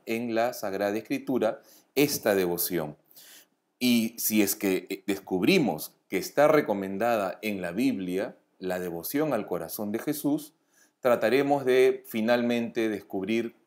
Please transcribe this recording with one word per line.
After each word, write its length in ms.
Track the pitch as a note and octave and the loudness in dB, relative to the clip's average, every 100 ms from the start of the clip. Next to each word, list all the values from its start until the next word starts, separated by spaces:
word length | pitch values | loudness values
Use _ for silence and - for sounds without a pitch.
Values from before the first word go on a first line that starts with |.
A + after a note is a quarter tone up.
| - | -6
en 280 | A2+ A#2+ | -4 -2
la 200 | A2+ A#2+ | 0 -2
Sagrada 420 | B2 G#2 F#2+ G2+ G#2+ | -2 -6 -2 -2 -2
Escritura 640 | A2 C3+ C3+ B2 G#2+ G#2+ _ _ _ | -4 -6 -2 0 0 -2 _ _ _
esta 400 | - D3 A2 A2+ | 0 0 2 2
devoción. 640 | G2 F2+ F2 - F2 D2+ D2+ _ - - - _ _ _ _ | 2 2 -2 -2 -2 -4 -10 _ -20 -20 -20 _ _ _ _
Y 360 | B2 A#2+ A2+ - | 2 4 2 -2
si 240 | - A2 | 0 2
es 160 | G2 - | 2 2
que, 300 | G2+ F#2 - | 0 0 -4
eh, 160 | G2 - | -10 -6
descubrimos 880 | G2 - F#2+ A2+ F#3+ A#2+ D#2 - _ _ | -6 -4 0 4 4 2 -2 -8 _ _
que 80 | F#2+ | -6
está 320 | - - D3 | -4 2 4
recomendada 880 | D3 C#3+ G2+ F#2+ G2 A#2 A2+ F#2+ - | 4 2 -4 -4 -2 0 0 -2 -4
en 180 | G#2+ G2+ | -6 -6
la 120 | F2 | -6
Biblia, 680 | F2 C3+ G#2+ F#2 F#2 A2+ - _ _ | -2 -2 -2 -4 -4 -4 -10 _ _
la 220 | F#2 F2+ | -6 -4
devoción 540 | F2+ E2+ E2 C#3 D#3 | -6 -8 -4 -2 0
al 120 | A#2+ - | -2 -4
corazón 460 | F2 E2 - G#2 | -6 -6 -8 -6
de 60 | A2 | -4
Jesús, 560 | - D3 D3 D#3 - _ _ _ _ _ | -4 -4 -2 -2 -4 _ _ _ _ _
trataremos 680 | B2+ A#2 A2+ C3 C#3 C#3+ B2+ | 0 2 4 2 4 2 4
de 360 | C3 B2+ C3 - | 6 6 4 -4
finalmente 840 | A2+ A2 A#2+ A#2+ A#2+ A#2 - A2+ | -2 2 2 2 -2 -2 -2 -2
descubrir 680 | G#2+ - G2+ F#2+ A#2 A#2 _ | -2 -6 -6 -2 -2 -2 _